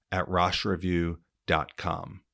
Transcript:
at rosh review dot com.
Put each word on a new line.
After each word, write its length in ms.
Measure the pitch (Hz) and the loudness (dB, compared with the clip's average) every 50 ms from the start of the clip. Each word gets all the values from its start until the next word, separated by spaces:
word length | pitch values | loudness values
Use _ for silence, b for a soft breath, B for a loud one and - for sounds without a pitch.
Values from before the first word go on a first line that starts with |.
| _ _ | _ _
at 200 | - 92 - - | -2 -2 0 0
rosh 340 | 92 90 87 90 90 - - | 2 2 2 2 2 0 0
review 560 | 107 95 82 92 92 87 85 85 85 85 - _ _ _ _ _ - | 0 0 0 0 2 2 2 2 0 -2 -6 _ _ _ _ _ 0
dot 280 | 87 78 71 - - | 0 0 0 -2 -8
com. 460 | - - 90 85 - - - - - - _ | -8 -6 -6 -6 -6 -8 -12 -14 -18 -20 _